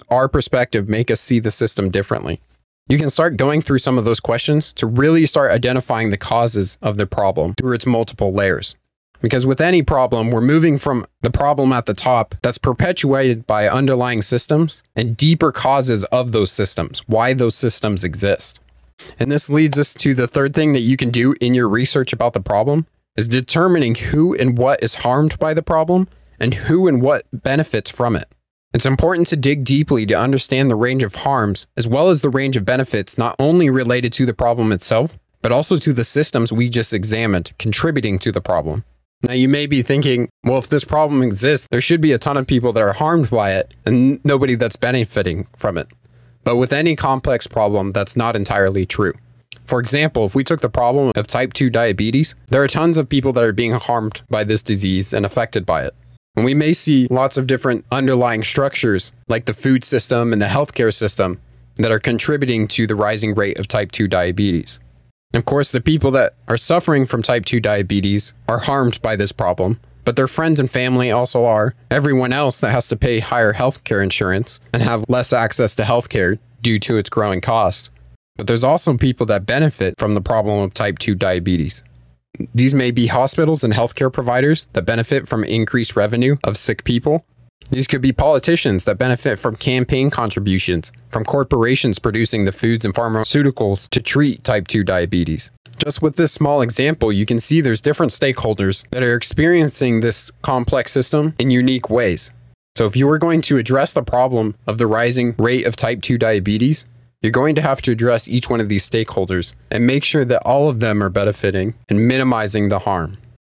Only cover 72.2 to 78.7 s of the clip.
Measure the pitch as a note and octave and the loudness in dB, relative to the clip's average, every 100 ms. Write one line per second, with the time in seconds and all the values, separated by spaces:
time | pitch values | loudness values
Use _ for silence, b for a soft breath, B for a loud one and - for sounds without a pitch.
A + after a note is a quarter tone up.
72.2 | B2+ C3+ C#3+ - B2 A#2+ - A2+ B2+ A2+ | 2 0 -2 -2 -2 -2 -2 -2 0 -2
73.2 | G#2+ B2 A2 G2+ B2+ - - G#2 G2 - | 0 2 2 2 -2 -2 -4 -2 0 -2
74.2 | F#2+ F#2+ A#2 - - A#2+ A#2 A#2 A2 B2+ | -2 -2 -4 -10 -6 -2 0 0 0 -2
75.2 | A#2+ B2 A2+ - A2+ - G#2+ A#2+ - A2 | 0 0 0 0 -2 0 0 0 -2 0
76.2 | F2+ A2 _ - A#2 G#2+ - A2+ G2 - | 0 -2 _ -6 -2 0 0 -2 -2 -2
77.2 | G#2 F#2 - A2+ F#2+ - - - - - | -2 -2 0 0 0 -2 -8 -18 -20 -20
78.2 | _ - G#2 A#2 B2+ | _ -8 -2 0 2